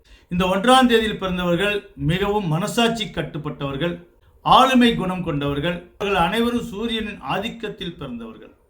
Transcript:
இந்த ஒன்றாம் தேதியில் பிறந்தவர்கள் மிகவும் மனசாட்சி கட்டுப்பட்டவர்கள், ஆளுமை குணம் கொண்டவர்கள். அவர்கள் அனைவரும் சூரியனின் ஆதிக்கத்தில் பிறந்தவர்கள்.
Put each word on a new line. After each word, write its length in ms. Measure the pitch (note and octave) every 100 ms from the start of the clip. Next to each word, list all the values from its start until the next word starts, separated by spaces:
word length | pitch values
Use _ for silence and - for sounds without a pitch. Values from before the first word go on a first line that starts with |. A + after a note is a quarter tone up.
| _ - _
இந்த 180 | F3+ F#3
ஒன்றாம் 400 | F#3+ A#3 C4 B3
தேதியில் 320 | A3+ A3 -
பிறந்தவர்கள் 720 | F#3+ F3+ F3 E3+ G3+ G3+ - -
மிகவும் 500 | C#3+ F3+ G3+ G#3 F3+
மனசாட்சி 580 | D#3 G#3 A#3 A3+ A3+
கட்டுப்பட்டவர்கள், 1000 | F#3 - D3+ E3 D3 - C#3 C3+ E3+ F3 - _ _ _
ஆளுமை 520 | D3 G#3 B3+ B3+ A#3+
குணம் 280 | E3+ F3+ F#3
கொண்டவர்கள். 720 | E3 C#3+ C#3+ C#3+ E3 F3 - -
அவர்கள் 240 | G3+ F#3+
அனைவரும் 420 | E3+ A3 A#3 A#3+
சூரியனின் 560 | F3 G3 A#3 A3+ G#3 -
ஆதிக்கத்தில் 760 | C3+ F#3 A3+ - G#3 - F3 -
பிறந்தவர்கள். 580 | B2+ A#2+ A2+ A2 - _